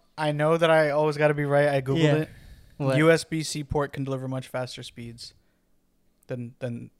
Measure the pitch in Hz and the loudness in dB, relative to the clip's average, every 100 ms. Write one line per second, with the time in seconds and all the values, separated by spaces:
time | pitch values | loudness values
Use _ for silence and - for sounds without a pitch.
0 | _ - 151 147 151 165 165 160 151 147 | _ -6 -4 0 2 4 4 4 4 2
1 | 156 147 151 147 143 143 147 139 131 139 | 0 2 2 2 2 2 4 2 0 2
2 | 151 156 156 - - - - - 139 135 | 2 2 -2 -12 -20 -20 -18 -6 -2 4
3 | 160 165 - 160 151 147 139 151 139 143 | 4 4 0 -6 -6 -8 -6 -4 -4 -6
4 | 135 135 131 131 - 127 123 - 123 - | -6 -6 -6 -8 -8 -8 -8 -12 -16 -16
5 | 117 117 - - _ _ _ _ _ _ | -16 -18 -20 -20 _ _ _ _ _ _
6 | _ _ - 127 120 - 127 117 120 | _ _ -12 -10 -10 -10 -8 -8 -12